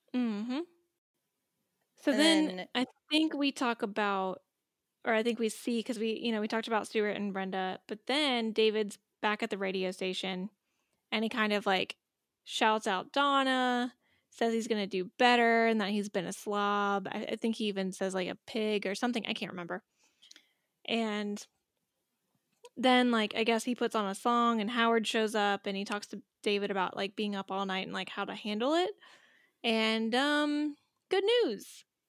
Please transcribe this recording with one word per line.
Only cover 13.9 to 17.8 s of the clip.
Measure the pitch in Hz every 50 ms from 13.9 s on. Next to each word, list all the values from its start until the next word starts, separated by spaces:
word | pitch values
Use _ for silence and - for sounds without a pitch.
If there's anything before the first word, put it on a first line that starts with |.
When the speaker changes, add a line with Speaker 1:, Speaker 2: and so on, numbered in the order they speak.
| - _ _ _ _ _ _ _
Speaker 1:
says | - - 233 233 226
he's | 226 220 247
gonna | 220 208 196
do | 196 196 185 180 - - -
better, | 247 240 247 240 233 233 226 226 226
and | 226 226 220
that | 196 196
he's | 214 208 202 208
been | - 196 165
a | 180 196
slob. | - - 214 202 208 202 202 208 208 202 202 202 196 196 -
I, | - 214 - - 226
I |
think | 220 - 226 226
he | - 220
even | 208 196 196